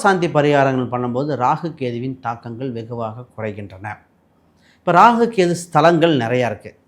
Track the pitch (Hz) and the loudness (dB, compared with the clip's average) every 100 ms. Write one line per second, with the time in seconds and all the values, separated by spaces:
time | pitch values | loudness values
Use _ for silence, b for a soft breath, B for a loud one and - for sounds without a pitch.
0 | 202 190 165 147 147 143 135 131 120 123 | 2 2 0 2 2 4 2 0 -2 -4
1 | 123 123 151 127 123 156 165 147 123 117 | -4 -4 -4 -2 -2 -2 -4 -8 -8 -6
2 | 131 131 117 113 117 113 135 117 113 117 | -8 -8 -10 -10 -12 -10 -10 -10 -10 -8
3 | 113 113 123 - 107 101 101 95 104 104 | -10 -10 -18 -10 -10 -10 -14 -14 -14 -16
4 | _ _ _ _ _ _ b b - 170 | _ _ _ _ _ _ b b 2 6
5 | 226 233 233 214 175 170 - 151 160 170 | 6 6 0 0 0 0 -2 4 4 4
6 | 165 143 113 127 120 104 - - | 4 2 0 0 -2 -4 -14 -20